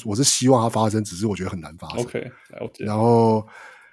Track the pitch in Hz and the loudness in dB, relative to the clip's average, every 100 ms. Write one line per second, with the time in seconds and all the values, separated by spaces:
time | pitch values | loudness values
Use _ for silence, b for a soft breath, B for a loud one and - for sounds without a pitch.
0 | 113 101 139 - 127 127 117 110 110 107 | -4 0 0 2 4 4 4 0 0 0
1 | 104 87 110 92 92 95 80 82 - 117 | -4 -4 -4 -4 -8 -10 -14 -16 -10 -8
2 | 120 - - - _ - - - 101 107 | -6 -8 -10 -16 _ -14 -14 -10 -4 0
3 | 117 117 113 110 107 B B B B | 4 6 4 2 -2 B B B B